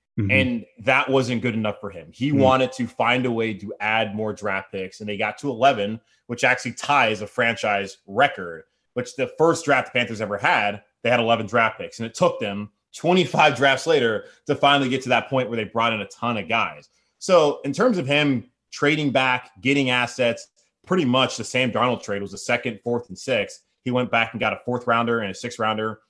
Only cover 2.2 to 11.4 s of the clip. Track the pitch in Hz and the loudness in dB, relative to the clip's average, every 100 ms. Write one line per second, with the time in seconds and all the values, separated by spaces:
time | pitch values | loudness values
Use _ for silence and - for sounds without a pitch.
2.2 | 139 143 131 131 127 - 117 - 117 127 | 0 4 4 4 2 -2 -6 0 0 2
3.2 | 123 113 113 98 101 - 107 110 104 104 | 0 -2 -2 -4 -10 -6 -2 0 0 -4
4.2 | 110 98 104 95 - 98 92 - 107 101 | -6 -4 -4 -4 -6 -10 -10 -10 -8 -4
5.2 | 107 - 143 113 139 117 101 113 _ _ | -4 -4 -6 2 2 4 -2 -6 _ _
6.2 | - 120 127 127 123 - - 143 113 104 | -12 0 0 0 -4 -6 0 2 2 0
7.2 | 104 - 117 117 107 101 98 - 95 101 | -6 -2 -2 0 -2 -2 -4 -12 -6 0
8.2 | 143 - 87 80 - _ _ 123 - - | 0 0 -12 -12 -18 _ _ -8 -8 -6
9.2 | 123 - 165 165 143 131 - 123 117 107 | -4 2 2 2 2 0 0 -2 -2 -4
10.2 | 104 101 156 143 104 104 - _ 117 120 | -6 -2 0 2 0 -4 -12 _ 0 2
11.2 | 113 117 | 4 2